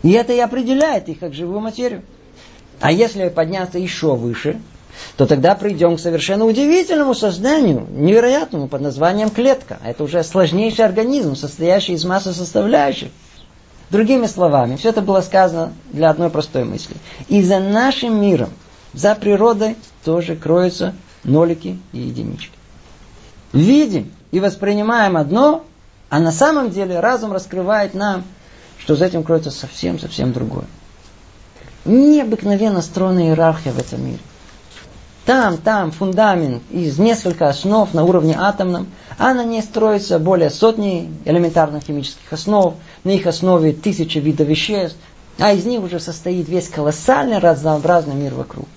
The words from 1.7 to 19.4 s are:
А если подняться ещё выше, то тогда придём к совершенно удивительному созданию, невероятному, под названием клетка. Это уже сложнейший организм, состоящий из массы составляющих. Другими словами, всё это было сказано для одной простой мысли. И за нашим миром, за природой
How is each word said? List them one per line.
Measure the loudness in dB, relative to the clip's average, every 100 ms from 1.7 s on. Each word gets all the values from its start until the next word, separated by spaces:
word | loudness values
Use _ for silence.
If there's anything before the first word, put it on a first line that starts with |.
| -6 -8 -8 -16 -20 -20 -20 -20 -20 -20 -4
А | 0
если | 2 2 0 -4
подняться | -2 -2 -4 -6 -6
ещё | -6 -4 -2
выше, | 0 -2 -4 -6 -6 -12 -20 -20 -20 -20 -2
то | 2
тогда | 4 2 2
придём | -2 0 2 2
к |
совершенно | -2 -4 -2 0 2
удивительному | 2 4 2 2 0 0 0
созданию, | -2 -2 0 2 2 0 -4
невероятному, | -2 4 4 4 2 -2 -6 -6
под | -6
названием | -6 0 0 2 -2
клетка. | 0 2 2 -2 -14
Это | -10 -6
уже | -2 -2
сложнейший | 0 0 2 2 -2 2 2
организм, | 2 0 0 -2 -4
состоящий | -8 -2 2 2 0
из | -4 0
массы | -2 -2
составляющих. | -8 -4 -2 2 2 2 -2 -10 -18 -20 -20 -20 -20 _ -20 -4
Другими | 0 2 2 0
словами, | 0 2 4 2 0
всё | 0
это | 0
было | 2 0
сказано | 2 2 2 0 -6 -8 -12
для | 0 2
одной | 2 0
простой | -2 -4 -4 -4
мысли. | -6 -12 -18 -18 -20 0
И | 2
за | 4 2
нашим | 2 2 2 0 -2 0
миром, | 2 2 -2 -8 -20 -20 -20
за | -2 0 2
природой | 2 4